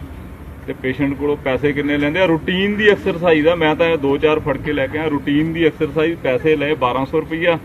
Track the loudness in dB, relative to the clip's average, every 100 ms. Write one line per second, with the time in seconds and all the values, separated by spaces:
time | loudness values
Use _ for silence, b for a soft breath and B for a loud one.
0 | -12 -14 -14 -16 -16 -14 -12 -6 -4 -2
1 | -2 0 -2 -2 0 0 0 0 0 0
2 | 0 2 2 2 0 0 0 2 4 4
3 | 2 0 2 4 4 4 2 2 2 2
4 | 2 2 2 2 0 -4 -2 -2 -2 -2
5 | -2 -4 0 0 0 2 0 0 -4 0
6 | -2 -2 -2 0 2 0 0 0 0 0
7 | -2 -2 -4 -2 0 -2